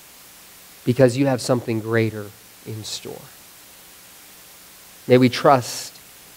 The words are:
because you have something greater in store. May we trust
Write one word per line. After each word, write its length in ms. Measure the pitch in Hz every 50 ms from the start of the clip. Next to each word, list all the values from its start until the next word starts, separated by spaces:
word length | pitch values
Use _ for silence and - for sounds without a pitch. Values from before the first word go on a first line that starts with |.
| - - - - - - - - - - - - - - - - -
because 320 | 139 120 - 135 127 113 127
you 80 | 139
have 160 | 139 131 123
something 400 | - - 131 120 - - 117 110
greater 460 | 104 110 113 117 113 110 104 107 104 101 - - - - - - -
in 200 | - 113 110 104
store. 360 | - - - - - - - - 135 - - - - - - - - - - - - - - - - - - - - - - - - - - - - - - - - - - - -
May 100 | 127 127
we 100 | 127 123
trust 640 | 117 - - 156 143 127 113 - - - - - - - - - - - - - -